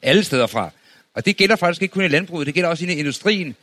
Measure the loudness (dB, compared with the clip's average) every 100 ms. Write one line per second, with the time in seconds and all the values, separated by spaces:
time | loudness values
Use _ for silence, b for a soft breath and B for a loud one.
0 | 2 4 4 2 0 0 -6 b b b
1 | b -4 -2 2 2 4 0 -2 -4 -2
2 | 0 0 0 -6 -4 0 0 -2 -4 -4
3 | -4 -2 -2 -2 -4 -10